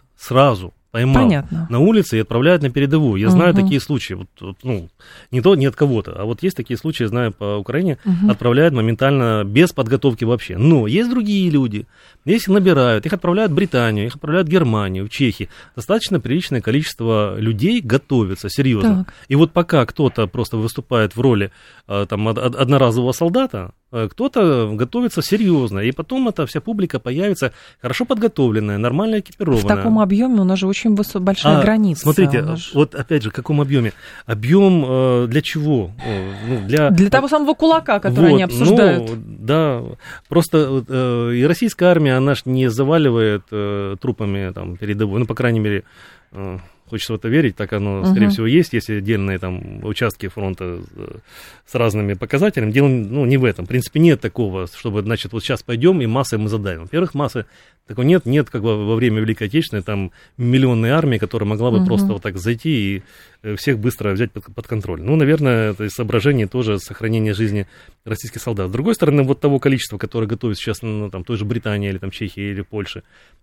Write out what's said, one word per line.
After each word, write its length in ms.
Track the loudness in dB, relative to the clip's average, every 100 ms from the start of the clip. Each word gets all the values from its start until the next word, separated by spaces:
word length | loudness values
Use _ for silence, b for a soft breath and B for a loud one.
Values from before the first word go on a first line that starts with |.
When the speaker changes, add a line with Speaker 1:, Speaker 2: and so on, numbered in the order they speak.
| _ _
Speaker 1:
сразу, 560 | -2 4 4 2 -6 _ _
поймав 320 | -2 2 4
Speaker 2:
Понятно. 440 | 4 2 -2 -6 -2
Speaker 1:
на 80 | 2
улице 400 | 4 4 2 -2
и 20 |
отправляют 400 | 0 0 2 2
на 60 | 0
передовую. 500 | 0 0 2 2 2
Я 120 | 4
знаю 240 | 6 6
Speaker 2:
Мгм. 80 | 4
Speaker 1:
такие 180 | 2 0
случаи. 320 | -2 -4 -4
Вот, 140 | -10 -12 _
вот, 160 | -16 -12
ну, 260 | -6 -6 -8 _ B B B
не 100 | 0
то, 140 | 4
не 100 | 4
от 100 | 2
кого-то, 380 | 2 0 0 -4 -8
а 60 | -8
вот 160 | -4
есть 120 | -4
такие 220 | -4 -6 -6
случаи, 280 | -6 -4
знаю 280 | -2 -2 -2
по 240 | -4 -6 -6
Украине, 400 | -4 -2 -2 -2
Speaker 2:
Мгм. 240 | -2 2 2
Speaker 1:
отправляют 440 | 2 2 4 4
моментально 680 | 4 0 2 2 2 2 2
без 300 | 2 4 4
подготовки 520 | 2 -2 2 0 0
вообще. 340 | 0 -2 -2 0
Но 280 | 4 4 4
есть 220 | 0 0
другие 400 | -2 0 0 2
люди. 380 | 2 0 -4 -10 b b b -2
Если 260 | -2 2
набирают, 540 | 4 4 4 4 2 -2
их 60 |
отправляют 380 | -4 -2 0 0
в 20 |
Британию, 500 | 0 0 0 0 0
их 120 | -4 -8
отправляют 320 | -4 -2 2
в 20 |
Германию, 560 | 2 2 0 -2 -4 -8
в 20 |
Чехию. 400 | -2 -2 -2 -10 B B -16
Достаточно 440 | -2 -2 0 -4
приличное 400 | -2 -4 -2 -4
количество 760 | 0 -2 -2 -6 -2 0 0 -2
людей 420 | -2 0 0 0
готовится, 720 | 0 -2 0 0 0 -4 -6
серьёзно. 540 | -2 0 2 2 2 -2
Speaker 2:
Так. 80 | B B
Speaker 1:
И 60 |
вот 180 | 2 2
пока 340 | 2 2 0 0
кто-то 400 | 0 -2 0 -4
просто 320 | -4 -6 -4
выступает 580 | -4 -6 -4 0 0 0
в 40 |
роли, 280 | 2 2 -2 b b b -8
э, 160 | -6 -4
там, 200 | -2 -2
од-, 100 | -2
од-, 160 | -4
одноразового 580 | -2 2 4 4 2 -2
солдата, 580 | 0 0 0 -2 -4 -12 -16 _
э, 160 | -6 -6
кто-то 600 | -4 -4 2 2 2 0
готовится 480 | -2 -2 0 -2 -2
серьёзно. 560 | -2 2 4 2 0 -2
И 100 | -2
потом 360 | -4 -6 -2 -2
эта 160 | -2 -4
вся 140 | -4
публика 380 | -6 -4 -2 -4
появится 520 | -6 -2 -2 -2 -4 B B B
хорошо 240 | -6 -4
подготовленная, 720 | -2 0 0 2 2 2 0 -2
нормально 380 | 0 0 0 -2
Speaker 2:
В 40 |
Speaker 1:
экипированная. 560 | -4 -6 0 0 2 0
Speaker 2:
таком 220 | 2 2
объёме 420 | 2 2 2 2
у 40 |
нас 140 | 2 2
же 80 | 0
очень 280 | 0 0
высо-, 260 | 2 0 -2
большая 380 | -2 0 0 2
Speaker 1:
А, 40 |
Speaker 2:
граница. 400 | 2 2 0 0
Speaker 1:
смотрите, 380 | 0 4 4 2
Speaker 2:
У 40 | -2
нас 120 | -6
же 100 | -4
Speaker 1:
вот 200 | 0 0
опять 280 | -2 -2 -2
же, 80 | -2
в 20 |
каком 280 | -8 -2 -2
объёме? 320 | 0 0 -2 -6 B B -8
Объём, 580 | -6 2 6 6 4 2
э, 400 | 2 2 2 2
для 120 | 0
чего? 480 | -2 -4 0 0 -2 -8
Э, 280 | -6 -6 -6 -10 -6
ну, 180 | -6 -2
для 220 | 2 4
Speaker 2:
Для 200 | 6 6
того 180 | 4 2
самого 260 | 0 0
кулака, 440 | 2 4 2 2 0
который 300 | 0 4 6
Speaker 1:
Вот, 40 |
Speaker 2:
они 80 | 6
обсуждают. 680 | 4 2 4 6 6 4 -2
Speaker 1:
ну, 60 | -8 -10 -12
да. 420 | -2 0 0 -2 -8 -14 B B _
Просто 400 | 0 2 2 2
вот, 140 | 0 -2
э, 440 | -2 0 0 -2
и 100 | 0 2
российская 400 | 2 -2 2 4
армия, 260 | 4 4 2
она 180 | 2
ж 80 | -2 -2
не 220 | 0 0
заваливает, 760 | 0 2 2 2 2 2 0 -6
э, 440 | -8 -6 -4 -6 -6
трупами, 520 | -6 -4 -4 -4 -6
там, 240 | -8 -12 -10
передовую. 440 | -10 -4 -2 -2
Ну, 60 | -4
по 80 |
крайней 260 | -2 0 0
мере, 220 | -2 -4 -8 b b b b
э, 260 | -14 -12 -12 -16 b _
хочется 220 | -10 -8
в 20 | -6
это 120 | 0
верить, 280 | 2 0 -2
так 160 | -6
оно, 320 | -4 -4 -2
скорее 220 | 0 4 2
Speaker 2:
Мгм. 40 |
Speaker 1:
всего, 140 | 2 2
есть. 280 | 2 2
Есть 160 | -2 -4
отдельные, 480 | -6 -2 -2 -2 -4
там, 440 | -6 -8 -10 -12
участки 440 | -8 -4 -4 -4 -12
фронта 520 | -6 -6 -6 -8 -10 -12 -16 -16 -16 _ B B B _
с, 60 |
с 20 |
разными 400 | 0 0 0 -2
показателями. 560 | -4 -2 0 2 0 0
Дело, 180 | 2 2
ну, 360 | 2 -2 -2
не 140 | 2 4
в 60 |
этом. 200 | 2 0
В 40 | -4
принципе, 300 | -4 -2 4
нет 200 | 4 4
такого, 460 | -2 -4 -4 -4 -8
чтобы, 340 | -8 -6 -4
значит, 300 | -2 -4 -4
вот 100 | -8
сейчас 200 | -4 -6
пойдём 400 | -4 0 2 2
и 40 | 0
массой 320 | 0 -2 -2
мы 100 | -2
задавим. 320 | -4 -4 -8
Во-первых, 320 | -6 -4 -2
массы 320 | -2 -4 -4 -10 b b b _
такой 180 | -2
нет. 220 | 2 2 2
Нет, 240 | 0 0
как 120 | -4
бы, 240 | -2 -2 0
во 80 |
время 260 | 0 2 0
Великой 260 | -2 -2 -2
Отечественной, 340 | -2 -2 -6
там, 280 | -6 -6 -6 b b -4
миллионной 540 | 0 2 2 2 2
армии, 260 | 0 0 -2
которая 300 | -4 -4 -2
могла 220 | -2 0
бы 80 | 2
Speaker 2:
Мгм. 80 | 2
Speaker 1:
просто 260 | 2 0
вот 100 | -2
так 140 | -6 -6
зайти 600 | -4 -4 -2 -2 -2 -6
и, 60 | -10 b b b
э, 140 | -10 -6
всех 220 | -2 0
быстро 340 | -2 -4 -4
взять 180 | -2 -4
под, 140 | -6 -16
под 120 | -16 -8
контроль. 340 | -6 -6 -8
Ну, 140 | -2 2
наверное, 540 | 2 2 2 2 0
это 120 | -2
из 80 | -8
соображений 540 | -6 -2 0 2 0 0
тоже 320 | -2 -2 -4
сохранения 540 | -6 -8 -4 -2 -2
жизни 320 | -2 -2 -2 -6 b b b
российских 360 | -10 -10 -10 -10
солдат. 260 | -8 -6 -4
С 40 |
другой 220 | -2 -2
стороны, 280 | 0 2 2
вот 180 | 2 2
того 180 | 2 2
количества, 380 | 2 0 -4 -8
которое 280 | -6 -4 -4
готовится 360 | -4 -4 -4
сейчас, 200 | -6 -6
ну, 280 | -6 -6 -6
там, 140 | -10
той 120 | -6 -6
же 80 |
Британии 440 | -4 -4 -4 -4 -4
или 100 | -6
там 120 | -8
Чехии, 400 | -8 -10 -8 -8
или 120 | -8
Польше, 400 | -8 -8 -8 -12 -18 b b b